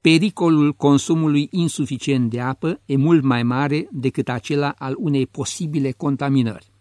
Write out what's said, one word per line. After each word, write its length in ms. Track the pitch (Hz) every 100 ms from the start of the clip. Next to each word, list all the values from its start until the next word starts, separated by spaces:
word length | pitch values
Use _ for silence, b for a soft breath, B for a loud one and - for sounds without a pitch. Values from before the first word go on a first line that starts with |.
Pericolul 720 | 165 160 202 - 170 156 147
consumului 760 | 147 143 143 - 165 156 147 147
insuficient 800 | 185 170 - 143 127 - 135 120
de 100 | 120
apă 400 | 123 131 160 180
e 120 | _ 139
mult 260 | 147 165
mai 200 | 135 120
mare 460 | 120 123 143 147 -
decât 380 | 233 131 143 135
acela 460 | 123 - 143 143 -
al 160 | 135 131
unei 280 | 185 139 127
posibile 680 | - 135 - 160 147 135
contaminări. 800 | 127 151 139 143 139 117 98 _ _